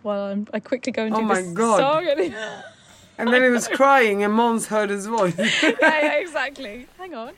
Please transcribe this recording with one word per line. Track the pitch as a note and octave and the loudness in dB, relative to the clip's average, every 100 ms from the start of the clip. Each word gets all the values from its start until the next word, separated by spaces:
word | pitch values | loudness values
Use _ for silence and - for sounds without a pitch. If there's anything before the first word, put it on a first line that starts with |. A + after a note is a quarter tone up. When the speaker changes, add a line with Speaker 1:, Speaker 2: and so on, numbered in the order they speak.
Speaker 1:
while | G#3 G3+ G3+ | -6 -4 -4
I'm, | G3+ G#3+ | -6 -6
I | G#3+ | -8
quickly | - B3+ C4 | -6 -4 -4
go | A3+ A3 | -4 -2
and | A3 | 0
Speaker 2:
Oh | |
Speaker 1:
do | A3 | 0
Speaker 2:
my | F#3+ | 0
Speaker 1:
this | F3+ | -2
Speaker 2:
God. | F3 A3+ G3+ | 0 2 4
Speaker 1:
song?" | C4+ D#4 F4 | 4 2 0
And | C#4+ | 0
he | F4 G#4 | -2 -4
<laughs> | G#3+ - - - _ - - - | -10 -12 -18 -20 _ -20 -18 -4
Speaker 2:
And | A3+ | 0
then | B3 | 4
he | B3+ | 4
was | A#3+ - | 2 0
crying, | D#4+ C#4 C4+ A3+ G3+ | 2 6 6 4 2
and | G#3 | 2
Måns | A3 A#3+ A3+ - | 2 2 0 -2
heard | G#3+ G3+ | -2 -2
his | G3+ G3+ | -4 -4
voice. | A3+ F#3 E3 | 0 0 0
<laughs> | A3+ - | -2 0
Speaker 1:
Yeah, | D#4+ - | 0 2
yeah, | D#4 D#4 D4 D4 | 2 2 0 -2
exactly. | F4+ D4 C4 C#4 A#3 A#3 C4+ - | -4 -6 -6 -8 -14 -14 -18 -18
Hang | F#4 | -14
on, | B3+ A#3+ | -12 -14